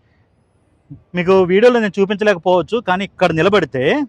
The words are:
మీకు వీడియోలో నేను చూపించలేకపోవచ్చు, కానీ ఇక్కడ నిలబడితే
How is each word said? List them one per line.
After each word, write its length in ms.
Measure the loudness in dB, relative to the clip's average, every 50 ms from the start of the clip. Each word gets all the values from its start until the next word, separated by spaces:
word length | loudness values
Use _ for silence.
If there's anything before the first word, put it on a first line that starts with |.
| _ _ _ _ _ _ _ _ _ _ _ _ _ _ _ _ _ _ -20 -20 _ _ -8 -4
మీకు 180 | 0 2 2 2 2 2
వీడియోలో 280 | 2 4 4 4 2 2 -2
నేను 100 | -2 -2 -2
చూపించలేకపోవచ్చు, 800 | -2 -2 -2 -2 0 -2 -2 0 0 0 0 0 0 -2 -6 -6 -4 -4
కానీ 140 | -4 -4 -4 -8
ఇక్కడ 200 | -4 -2 -2 -2 0 0
నిలబడితే 440 | 0 2 2 0 0 -2 -4 -2 -2 0 0 -2 -4